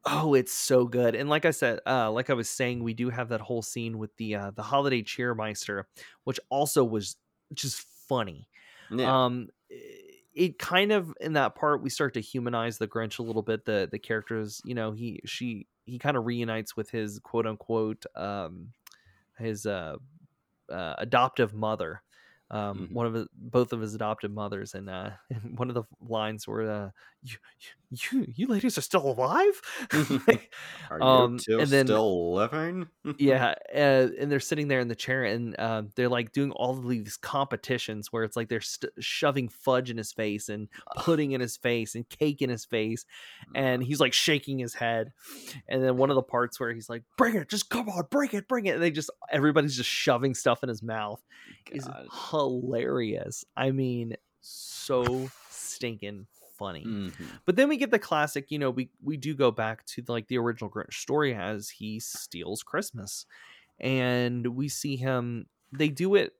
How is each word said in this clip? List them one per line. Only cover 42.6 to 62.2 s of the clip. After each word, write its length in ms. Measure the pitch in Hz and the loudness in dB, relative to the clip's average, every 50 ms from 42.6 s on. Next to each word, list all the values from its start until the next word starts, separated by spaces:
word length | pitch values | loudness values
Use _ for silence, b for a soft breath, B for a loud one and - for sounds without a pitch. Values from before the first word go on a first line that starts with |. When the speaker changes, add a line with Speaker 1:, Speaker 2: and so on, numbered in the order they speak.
| - | -4
Speaker 1:
face, 420 | _ - 113 110 110 113 117 - B B B B B B B B B - | _ -2 0 0 0 -2 -4 -6 B B B B B B B B B -4
and 260 | - 135 131 127 123 | 0 2 2 2 0
he's, 180 | 127 123 147 139 | 0 -2 2 4
like, 140 | 151 127 123 | 4 4 4
shaking 460 | - - - 151 143 - - 135 131 | 2 4 4 4 2 2 -2 -4 -4
his 160 | 123 117 - | -4 -6 -4
head. 380 | - 123 117 117 113 113 135 - B B B B B B B B 139 B - | -2 -2 0 0 0 -2 -2 -6 B B B B B B B B -16 B -2
And 160 | - 131 131 | 0 2 4
then 140 | 131 127 127 | 4 6 6
one 140 | 135 139 | 4 6
of 40 | 143 | 6
the 60 | 131 | 4
parts 380 | 123 - - 120 120 117 - - | 2 2 0 0 0 0 -2 -4
where 120 | 131 117 | -4 -4
he's 180 | 117 117 110 - | -4 -6 -8 -10
like, 160 | 120 120 117 _ _ - | -12 -12 -12 _ _ 4
"Bring 180 | 262 226 226 | 4 4 4
it, 140 | 202 151 - | 0 -2 -2
just 220 | - 208 - - | -4 -4 -4 -2
come 180 | - 240 247 214 | -4 -4 -4 -2
on, 160 | 185 175 165 - | -4 -4 -4 0
bring 180 | - 285 285 262 - | 0 0 0 0 -2
it, 140 | 202 196 _ | -4 -2 _
bring 200 | 262 240 208 196 | -2 0 2 2
it." 80 | 143 | 2
And 80 | 120 170 | 4 2
they 80 | 170 | 2
just, 180 | 147 156 147 - - _ - - | 2 0 -4 -6 -10 _ -8 -2
everybody's 440 | - 151 139 151 147 156 143 147 135 123 | 0 4 6 6 6 6 4 4 0 -2
just 120 | 120 - | -2 -2
shoving 460 | - - - - 131 120 127 139 123 | -2 0 4 4 4 4 4 0 0
stuff 260 | - - 139 117 - | 2 2 2 2 2
in 80 | - 127 | 0 -6
his 140 | 117 110 113 | -6 -6 -6
mouth. 400 | 117 113 110 107 104 107 - _ B B B B B B B B - | -6 -4 -4 -4 -6 -8 -10 _ B B B B B B B B -12
It's 160 | - 139 131 - | -10 -10 -10 -10
Speaker 2:
God. 240 | - - 65 - - - - - | -12 -14 -14 -14 -12 -12 -10 -4
Speaker 1:
hilarious. 1160 | - 156 143 135 127 123 127 127 127 113 - 127 135 131 117 107 107 - - - - - - _ _ | 0 0 2 2 0 -2 -2 -2 0 0 0 2 0 0 0 0 -2 -4 -4 -6 -10 -12 -14 _ _
I 160 | - 127 135 | 0 0 2
mean, 440 | 135 135 135 127 123 120 117 113 117 - _ _ _ _ | 2 2 0 0 0 -2 -4 -6 -8 -10 _ _ _ _
so 880 | _ - - - - - - - - - 139 127 123 123 127 131 131 131 - - - - | _ -18 -16 -14 -14 -12 -12 -12 -4 0 2 2 4 2 0 0 -2 -4 -8 -14 -20 -18
stinking 800 | - - - - - - - 120 113 104 - 101 104 101 98 _ _ _ - - - - | -14 -12 -10 -10 -8 -6 -6 -6 -6 -6 -10 -10 -10 -12 -16 _ _ _ -20 -20 -14 -10
funny. 300 | 104 98 90 76 78 113 | -8 -8 -8 -8 -8 -6
Speaker 2:
Mm-hmm. 500 | 110 104 98 92 - - 85 - - - _ | -6 -4 -6 -6 -8 -10 -14 -14 -14 -6 _
Speaker 1:
But 100 | - 180 | 0 4
then 140 | 196 269 285 | 6 6 4
we 80 | 311 254 | 4 0
get 140 | 285 247 | 0 2
the 80 | 240 208 | 2 0
classic, 500 | 202 - 170 151 147 147 - 143 135 _ | 2 2 0 2 2 0 -2 -6 -6 _
you 60 | 151 147 | -4 0
know, 120 | 143 131 | 0 0
we, 180 | 123 123 127 - _ _ | 0 -2 -4 -6 _ _
we 140 | - 139 151 147 | -6 -6 -6 -4
do 180 | 127 151 156 | -4 -6 0
go 160 | 135 139 123 | 4 4 4
back 340 | 110 113 110 110 113 110 _ - | 4 2 -4 -4 -4 -8 _ -14
to, 160 | - - 120 - | -12 -12 -8 -4
like, 200 | 123 117 107 _ | -4 -4 -4 _
the 100 | 123 123 | -2 0
original 300 | 117 120 117 117 117 101 | 0 0 -2 -2 -6 -8
Grinch 220 | - 107 90 - - | -6 -8 -8 -8 -10
story 400 | - - - 135 151 151 139 120 | -12 -4 0 2 2 2 2 0
as 340 | 107 90 98 107 101 104 - | -2 -4 -4 -4 -6 -8 -10
he 300 | - - 110 107 107 113 | -12 -10 -8 -8 -8 -8
steals 640 | - - - - | -8 -10 -10 -10